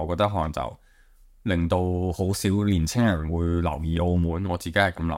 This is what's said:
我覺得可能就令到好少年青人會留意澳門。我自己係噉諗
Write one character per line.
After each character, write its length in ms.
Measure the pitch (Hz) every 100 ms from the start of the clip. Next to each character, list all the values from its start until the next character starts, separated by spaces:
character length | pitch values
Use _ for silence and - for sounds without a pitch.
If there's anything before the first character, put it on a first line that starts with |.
我 40 | 78
覺 60 | 87
得 100 | 104
可 80 | 101
能 160 | 78
就 260 | 71 60 - _ _ _ _ - _
令 240 | - 87 85
到 100 | 92 90 90 92
好 220 | 87 95
少 160 | 98 101 101 104
年 200 | 92 80
青 180 | 123 117
人 260 | 82 78
會 300 | 85 85 85
留 220 | 85 73 80
意 120 | 82
澳 160 | 87 87
門。 280 | 85 82 95
我 100 | 87
自 120 | 82
己 80 | 101
係 140 | 98
噉 140 | 82
諗 120 | 82